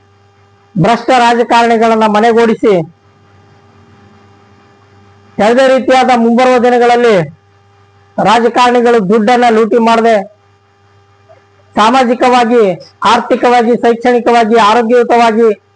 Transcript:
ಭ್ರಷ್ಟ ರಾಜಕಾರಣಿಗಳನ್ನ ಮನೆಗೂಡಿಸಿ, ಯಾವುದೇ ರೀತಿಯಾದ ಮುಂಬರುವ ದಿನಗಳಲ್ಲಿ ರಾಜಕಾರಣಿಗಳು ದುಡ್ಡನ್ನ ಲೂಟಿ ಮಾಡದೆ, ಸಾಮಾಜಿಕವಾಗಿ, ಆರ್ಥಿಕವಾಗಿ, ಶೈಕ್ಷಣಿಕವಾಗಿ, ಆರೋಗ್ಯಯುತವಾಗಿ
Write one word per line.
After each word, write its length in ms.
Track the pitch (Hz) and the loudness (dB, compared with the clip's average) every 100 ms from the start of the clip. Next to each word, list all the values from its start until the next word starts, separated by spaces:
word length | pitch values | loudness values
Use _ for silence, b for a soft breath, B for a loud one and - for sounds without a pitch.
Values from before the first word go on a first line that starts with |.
| _ _ _ _ _ _ _ - | _ _ _ _ _ _ _ -4
ಭ್ರಷ್ಟ 320 | 190 226 - | -2 -2 0
ರಾಜಕಾರಣಿಗಳನ್ನ 960 | 254 240 240 233 233 233 226 226 226 220 | 0 0 0 0 0 0 0 0 0 0
ಮನೆಗೂಡಿಸಿ, 680 | 208 233 226 233 214 226 185 160 _ _ _ _ _ _ _ _ - - - - - - - - - _ _ _ - - - - - | 0 0 0 0 0 0 -2 -4 _ _ _ _ _ _ _ _ -20 -20 -20 -20 -20 -20 -20 -20 -20 _ _ _ -20 -20 -20 -18 -2
ಯಾವುದೇ 400 | 202 240 262 262 | 0 2 2 0
ರೀತಿಯಾದ 320 | - 254 247 247 | 0 0 0 0
ಮುಂಬರುವ 420 | 233 233 254 254 | 0 0 0 0
ದಿನಗಳಲ್ಲಿ 580 | 240 240 240 240 240 196 151 - _ _ _ _ _ _ _ - | 0 0 0 2 2 0 -2 -12 _ _ _ _ _ _ _ -6
ರಾಜಕಾರಣಿಗಳು 840 | 185 233 233 240 247 247 240 233 185 | 0 0 0 0 0 2 0 0 0
ದುಡ್ಡನ್ನ 360 | 226 208 247 240 | -2 0 0 0
ಲೂಟಿ 280 | 220 226 240 | 0 0 0
ಮಾಡದೆ, 380 | 226 226 226 214 190 _ _ _ _ _ _ _ _ _ _ - _ _ _ - | 0 0 0 -2 -4 _ _ _ _ _ _ _ _ _ _ -20 _ _ _ -2
ಸಾಮಾಜಿಕವಾಗಿ, 840 | 214 262 240 240 247 247 233 240 202 165 B _ | 0 0 0 0 0 0 0 0 0 -2 B _
ಆರ್ಥಿಕವಾಗಿ, 720 | 196 240 - 240 254 247 226 | -2 -2 -2 -2 0 0 0
ಶೈಕ್ಷಣಿಕವಾಗಿ, 840 | 240 233 233 247 247 233 233 220 233 | 0 0 -2 -2 -2 0 0 0 2
ಆರೋಗ್ಯಯುತವಾಗಿ 1000 | 208 226 226 247 240 233 233 214 226 208 _ | 2 0 0 0 0 0 0 0 -2 -2 _